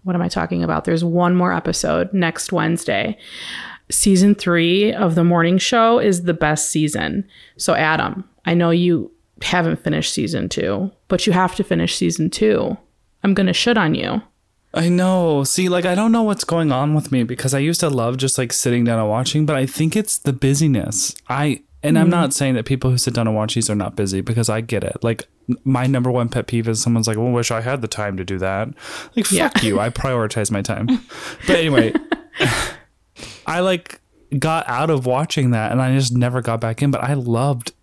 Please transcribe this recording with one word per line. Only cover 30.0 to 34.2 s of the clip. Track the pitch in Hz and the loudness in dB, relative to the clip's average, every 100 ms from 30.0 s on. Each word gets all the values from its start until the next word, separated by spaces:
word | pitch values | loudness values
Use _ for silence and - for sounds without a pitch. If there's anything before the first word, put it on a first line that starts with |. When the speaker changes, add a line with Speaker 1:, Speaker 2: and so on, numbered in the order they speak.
| 135 123 110 117 101 | -2 -2 -2 -2 -2
Speaker 2:
my | 101 | -2
time. | 95 101 110 | -4 -4 -2
Speaker 1:
<laughs> | 254 - - - - - | -2 -4 -16 -14 -8 0
Speaker 2:
But | 180 | 2
anyway, | 160 180 156 - - - - - | 4 4 4 0 -4 -8 -8 -4
<laughs> | 370 - - - - _ _ - - - - | -2 -2 -6 -10 -20 _ _ -20 -18 -12 -6
I, | 165 | -2
like, | 185 180 - - _ _ | 0 -2 -6 -20 _ _